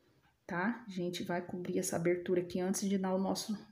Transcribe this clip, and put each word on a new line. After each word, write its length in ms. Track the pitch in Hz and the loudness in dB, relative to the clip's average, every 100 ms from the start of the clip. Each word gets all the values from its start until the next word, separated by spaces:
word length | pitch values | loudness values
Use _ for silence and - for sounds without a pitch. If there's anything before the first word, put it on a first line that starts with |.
| _ _ _ _ | _ _ _ _
tá? 400 | - 175 196 240 - | -6 0 0 0 -4
A 40 | |
gente 320 | 185 175 175 | -4 -2 -2
vai 180 | - 175 | -2 -2
cobrir 380 | 175 180 180 185 | -2 -6 -2 0
essa 160 | 180 | 0
abertura 460 | - 170 175 175 180 | 2 2 2 2 2
aqui 180 | 175 185 | 2 0
antes 300 | 180 190 196 | 0 0 2
de 80 | 196 | 2
dar 180 | 185 | 2
o 40 | 190 | 2
nosso 400 | 190 185 - 202 - | 2 0 -2 -6 -6